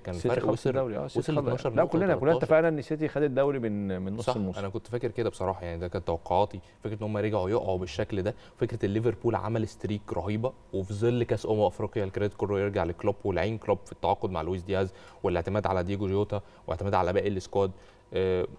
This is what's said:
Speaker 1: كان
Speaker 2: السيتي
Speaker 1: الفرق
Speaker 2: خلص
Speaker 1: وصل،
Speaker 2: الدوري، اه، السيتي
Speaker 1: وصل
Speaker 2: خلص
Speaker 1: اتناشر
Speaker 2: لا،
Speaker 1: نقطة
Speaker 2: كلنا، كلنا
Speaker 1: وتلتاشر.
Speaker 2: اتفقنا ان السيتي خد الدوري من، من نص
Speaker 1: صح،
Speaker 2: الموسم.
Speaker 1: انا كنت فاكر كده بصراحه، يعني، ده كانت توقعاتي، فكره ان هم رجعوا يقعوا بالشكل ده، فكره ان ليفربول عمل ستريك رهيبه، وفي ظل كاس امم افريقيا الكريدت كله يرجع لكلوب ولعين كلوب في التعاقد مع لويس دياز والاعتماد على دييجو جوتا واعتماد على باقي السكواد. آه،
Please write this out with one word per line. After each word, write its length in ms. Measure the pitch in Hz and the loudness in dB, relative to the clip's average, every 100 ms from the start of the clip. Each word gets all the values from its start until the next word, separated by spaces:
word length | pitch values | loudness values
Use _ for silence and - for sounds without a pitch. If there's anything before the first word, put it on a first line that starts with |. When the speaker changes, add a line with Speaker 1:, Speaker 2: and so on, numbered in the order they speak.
Speaker 1:
كان 120 | - 87 | -4 -2
Speaker 2:
السيتي 180 | 117 123 | 0 2
Speaker 1:
الفرق 120 | - | 2
Speaker 2:
خلص 120 | 113 | 0
Speaker 1:
وصل، 100 | 139 | 2
Speaker 2:
الدوري، 280 | 131 131 107 | 0 0 -2
اه، 80 | 139 | -4
السيتي 140 | - | -2
Speaker 1:
وصل 160 | - 151 | 0 2
Speaker 2:
خلص 100 | 139 | 2
Speaker 1:
اتناشر 220 | 127 143 | 0 0
Speaker 2:
لا، 60 | 117 | 2
Speaker 1:
نقطة 160 | 175 | 4
Speaker 2:
كلنا، 140 | 165 190 143 | 4 4 4
كلنا 0 | |
Speaker 1:
وتلتاشر. 220 | 139 165 | 4 4
Speaker 2:
اتفقنا 300 | - 160 165 | 6 6 6
ان 120 | 151 | 2
السيتي 280 | - 156 151 | -2 -2 0
خد 140 | 143 | 2
الدوري 380 | 147 127 139 139 | 2 4 2 2
من، 420 | 113 104 101 92 | 0 0 -2 -2
من 120 | 95 107 | -4 -4
نص 100 | 117 | 0
Speaker 1:
صح، 100 | 123 | 0
Speaker 2:
الموسم. 240 | 95 92 | 0 -2
Speaker 1:
انا 100 | 98 | -4
كنت 180 | 95 - | -6 -6
فاكر 240 | 120 120 | -4 -4
كده 180 | 117 110 | 0 -2
بصراحه، 360 | - 92 95 87 | 0 -2 -2 -4
يعني، 140 | 85 | -6
ده 80 | 85 | -4
كانت 200 | 95 - | -4 -2
توقعاتي، 520 | 82 - 90 101 95 - - | -4 2 2 2 -2 -14 -12
فكره 100 | - 104 | -8 -6
ان 80 | |
هم 140 | 107 107 | -4 0
رجعوا 320 | 107 104 90 | 2 2 2
يقعوا 280 | 110 92 92 | 0 2 -2
بالشكل 440 | 90 - 107 101 | -2 -4 -4 -2
ده، 140 | 95 - - - | -2 -4 -10 -4
فكره 280 | 120 113 104 | -4 -2 -2
ان 80 | |
ليفربول 420 | 104 117 113 120 110 | 0 0 0 0 0
عمل 320 | 107 113 110 | 0 -2 -4
ستريك 460 | - - 104 - | -4 -4 -4 -4
رهيبه، 400 | 107 90 107 123 - - | -6 -2 -2 -2 -6 -8
وفي 200 | 98 95 | -6 -4
ظل 300 | 104 113 120 | 0 2 2
كاس 220 | 117 110 - | 0 0 0
امم 160 | 107 | 2
افريقيا 420 | 101 - 107 - | 2 0 -4 -2
الكريدت 300 | 98 95 101 - | -4 -2 -2 -2
كله 220 | 101 101 | 0 2
يرجع 240 | 101 101 | 0 0
لكلوب 320 | 85 87 104 98 | 0 0 -2 0
ولعين 340 | 101 90 98 110 | 0 0 0 -2
كلوب 220 | - 98 - | 0 -2 -2
في 60 | |
التعاقد 380 | - 85 98 - | -4 0 0 0
مع 120 | 90 | -2
لويس 220 | 80 92 | -2 -4
دياز 300 | 90 95 98 - - - | -2 0 0 -4 -20 -4
والاعتماد 440 | 98 87 85 104 92 | 0 2 2 0 2
على 160 | 92 | 0
دييجو 240 | 90 98 101 | 0 -2 0
جوتا 340 | 95 104 104 - - - | 0 0 -4 -8 -14 -6
واعتماد 260 | 80 101 | -4 0
على 200 | 98 90 | 2 2
باقي 140 | 98 101 | 2 2
السكواد. 440 | 95 - 98 98 92 - - - | -2 -2 0 0 -2 -18 -20 -6
آه، 340 | 92 95 92 - | -2 0 0 -2